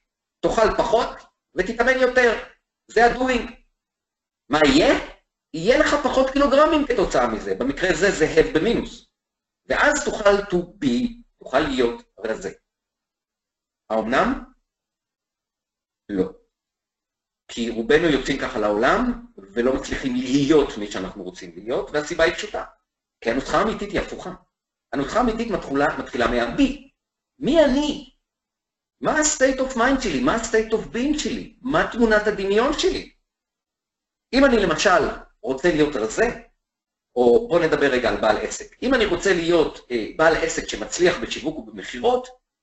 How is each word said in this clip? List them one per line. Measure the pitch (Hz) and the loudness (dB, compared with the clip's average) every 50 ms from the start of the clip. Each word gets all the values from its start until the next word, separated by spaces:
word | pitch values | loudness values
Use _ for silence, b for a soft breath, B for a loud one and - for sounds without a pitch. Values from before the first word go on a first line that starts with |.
| _ _ _ _ _ _ _ _ | _ _ _ _ _ _ _ _
תאכל | - 170 - - 220 190 - - | -4 0 2 2 2 2 2 0
פחות | - - - 233 254 - - - - _ _ _ _ _ _ | 0 2 2 0 0 -2 -6 -12 -18 _ _ _ _ _ _
ותתאמן | - 185 - 233 233 240 254 254 254 | -6 -4 -4 -2 0 0 2 2 2
יותר". | 262 247 247 254 247 233 214 - - - - _ _ _ _ _ _ _ | 2 2 4 4 4 4 2 0 -6 -12 -18 _ _ _ _ _ _ _
זה | - 214 240 | 2 4 4
ה-doing. | 240 - 240 262 254 254 233 - - - - _ _ _ _ _ _ _ _ _ _ _ _ _ _ _ _ _ - | 4 4 2 0 0 0 -2 -4 -6 -12 -18 _ _ _ _ _ _ _ _ _ _ _ _ _ _ _ _ _ -2
מה | 131 151 156 | 0 2 4
יהיה? | 139 131 151 202 269 302 302 - - - - _ _ _ _ _ _ - | 4 6 6 6 4 4 2 -2 -8 -14 -20 _ _ _ _ _ _ -10
יהיה | 160 165 214 269 302 | -2 2 2 4 4
לך | 302 - 302 285 - | 4 2 0 0 -2
פחות | 247 - 262 262 262 - | 0 0 0 0 0 2
קילוגרמים | 277 285 247 262 277 311 320 320 302 269 - | 0 2 4 4 4 4 4 2 0 0 0
כתוצאה | 240 202 175 - - 143 120 117 | 0 0 0 0 0 0 0 0
מזה. | 110 101 - - - | -2 -6 -6 -6 -6
במקרה | - 240 277 269 - 180 185 | -4 -4 -4 -4 -2 -2 -2
הזה | 170 151 185 196 | 0 2 2 0
זה | 180 143 156 | 2 2 0
have | 151 - 160 147 - - 156 | 2 4 4 4 4 2 0
במינוס. | 170 220 226 147 - - - - - _ _ _ _ _ _ _ _ _ _ _ _ | 0 0 0 -2 -4 -6 -12 -18 -20 _ _ _ _ _ _ _ _ _ _ _ _
ואז | - - - 240 294 294 294 - | -4 -2 0 2 2 2 0 -2
תוכל | 226 - - 208 202 202 196 196 - | -4 -4 2 4 4 4 4 2 -2
to | 180 175 - - - - - | -2 -2 -2 -4 -8 -4 -2
be, | - 120 247 - - - - - _ _ _ | 0 0 0 -2 -4 -6 -10 -20 _ _ _
תוכל | - - 123 135 | -10 -2 0 0
להיות | 156 147 131 127 123 117 117 - - _ _ - | 0 0 0 0 0 0 0 -4 -12 _ _ -10
רזה. | 101 110 107 90 90 95 - - _ _ _ _ _ _ _ _ _ _ _ _ _ _ _ _ _ _ _ _ _ _ _ _ _ - | -8 -8 -6 -6 -8 -12 -12 -14 _ _ _ _ _ _ _ _ _ _ _ _ _ _ _ _ _ _ _ _ _ _ _ _ _ -6
האמנם? | 110 113 104 110 127 151 185 240 277 - - - _ _ _ _ _ _ _ _ _ _ _ _ _ _ _ _ _ _ _ _ _ _ _ _ _ _ _ _ _ _ _ - | -4 -4 -2 0 0 0 0 0 -2 -4 -8 -14 _ _ _ _ _ _ _ _ _ _ _ _ _ _ _ _ _ _ _ _ _ _ _ _ _ _ _ _ _ _ _ -6
לא. | 101 95 92 - - - _ _ _ _ _ _ _ _ _ _ _ _ _ _ _ _ _ _ _ _ _ - | -4 -2 -2 -4 -6 -12 _ _ _ _ _ _ _ _ _ _ _ _ _ _ _ _ _ _ _ _ _ -14
כי | - 123 117 113 | -10 -8 -6 -6
רובנו | 113 113 113 113 143 160 175 165 | -4 -4 0 2 2 4 4 2
יוצאים | 143 123 - - 135 135 | 2 0 0 -2 -4 -4
ככה | 135 117 - 113 | -6 -6 -4 -2
לעולם, | 107 104 104 104 120 143 175 214 254 247 233 - - - _ - | -2 0 0 2 2 2 2 2 0 -2 -4 -6 -10 -16 _ -20
ולא | 95 - 98 117 117 131 135 | -20 -8 -4 -2 0 0 0
מצליחים | - - - 131 - - 131 123 | -2 -4 -6 -8 -6 -4 -4 -4
להיות | 127 - 117 131 147 139 135 160 147 123 - - 110 | -4 -2 0 0 2 2 4 4 4 4 2 -2 -8
מי | 104 104 | -10 -8
שאנחנו | - 104 92 92 - 107 90 | -8 -8 -8 -8 -10 -12 -14
רוצים | 90 90 - 95 87 82 | -14 -14 -14 -18 -18 -18
להיות, | 87 104 110 135 - - - - | -14 -8 -6 -6 -6 -6 -4 -6
והסיבה | 151 151 - 170 160 165 | -6 -6 -4 0 0 2
היא | 175 170 | 2 0
פשוטה. | - - 208 - - - - - _ _ _ _ _ _ _ _ _ | -2 -8 -8 -8 -10 -10 -10 -14 _ _ _ _ _ _ _ _ _
כי | - 113 | -4 -2
הנוסחה | 120 135 131 - 147 160 | -2 -2 -2 0 0 0
האמיתית | 202 220 208 - 208 196 | 0 0 -2 -4 -6 -6
היא | 180 156 | -4 -4
הפוכה. | - - - - - - 180 - _ _ _ _ _ _ _ _ _ _ - | -6 -6 -8 -12 -12 -12 -14 -16 _ _ _ _ _ _ _ _ _ _ -6
הנוסחה | 139 135 - - 208 | -6 -6 -2 0 0
האמיתית | 254 233 214 226 233 - | 0 0 0 -2 -4 -4
מתחילה, | 190 143 - - 135 139 143 156 - 135 | -4 -6 -4 -4 -2 0 0 0 -2 -4
מתחילה | 120 - - 120 117 117 | -8 -8 -4 -2 -2 0
מה-בי. | 123 120 117 - - - 277 240 - - - - _ _ _ _ _ _ _ _ _ _ | 0 0 -2 -2 0 0 0 0 0 -6 -14 -20 _ _ _ _ _ _ _ _ _ _
מי | 143 202 302 330 302 | -2 2 4 4 4
אני? | 269 247 285 302 277 - - - - _ _ _ _ _ _ _ _ _ _ _ _ _ _ _ _ _ _ | 4 4 2 0 -2 -4 -8 -12 -18 _ _ _ _ _ _ _ _ _ _ _ _ _ _ _ _ _ _
מה | 247 196 | -2 0
ה-state | 269 311 302 - - - 262 277 262 262 | 0 2 0 0 2 2 2 2 2 0
of | 262 262 - | -4 -4 -2
mind | 233 226 262 269 254 | 0 0 2 2 0
שלי? | - 202 151 127 | 0 -2 -2 -2
מה | 123 147 214 | 0 0 -2
ה-state | 226 - - - - 226 - | -2 -2 0 0 0 0 0
of | 233 214 - 147 - | -2 -4 -4 -6 -6
being | 226 254 302 302 - | -4 -2 -2 -2 -2
שלי? | - 214 127 101 87 - - _ | -2 -4 -6 -8 -10 -12 -16 _
מה | - 131 147 165 190 - | -6 -2 0 0 0 -2
תמונת | - 220 240 220 214 208 208 214 | 0 0 2 4 4 4 2 0
הדמיון | 185 - 196 190 202 214 247 285 311 - | -2 -2 -2 0 2 2 2 2 0 0
שלי? | - 370 - 104 - - _ _ _ _ _ _ _ _ _ _ _ _ _ _ _ _ _ _ _ _ _ _ _ _ - | 0 -2 -2 -2 -6 -12 _ _ _ _ _ _ _ _ _ _ _ _ _ _ _ _ _ _ _ _ _ _ _ _ 2
אם | 262 277 | 4 4
אני | 269 240 220 | 4 4 4
למשל | 196 170 156 151 - 202 180 160 131 - - - - - _ _ | 2 0 0 0 2 4 4 4 2 0 -4 -8 -14 -20 _ _
רוצה | - 123 131 - - 175 | -6 -6 -4 0 0 2
להיות | 160 151 151 143 147 | 4 4 2 2 2
רזה, | - 110 107 - 165 220 240 180 - - _ _ _ _ _ _ _ _ _ _ _ _ _ _ | -2 -4 -4 0 0 0 0 -2 -6 -12 _ _ _ _ _ _ _ _ _ _ _ _ _ _
או | 123 123 120 120 113 120 117 | 2 4 6 6 4 4 2
בוא | 160 170 | 2 2
נדבר | 160 156 156 147 143 135 | 2 2 2 2 2 2
רגע | 123 120 117 107 | 2 0 0 0
על | 104 101 | -2 0
בעל | 113 107 104 - | 2 0 0 0
עסק. | 104 - - - - - - _ 196 | -2 -6 -8 -10 -14 -16 -12 _ -2
אם | 247 277 | 0 0
אני | 247 214 | 2 2
רוצה | - 175 170 - 196 185 | 0 -2 -2 0 0 0
להיות, | 175 165 165 175 165 143 - - - - - | 0 2 2 2 2 2 0 -2 -8 -10 -6
אה, | 123 117 104 - - | -6 -6 -6 -6 -2
בעל | - 160 165 160 | 2 2 2 4
עסק | - 160 160 - 156 - - | 2 0 -4 -4 -6 -8 -8
שמצליח | - 101 107 - - - 175 175 - 117 | -8 -10 -8 -8 -2 0 2 2 2 0
בשיווק | 117 - - - - 160 - - | -4 -8 -8 -8 -8 -8 -8 -8
ובמכירות, | 110 107 - - - - - 123 - 240 254 247 - - - _ _ _ _ _ | -12 -14 -14 -14 -14 -12 -10 -2 0 0 0 0 -2 -8 -16 _ _ _ _ _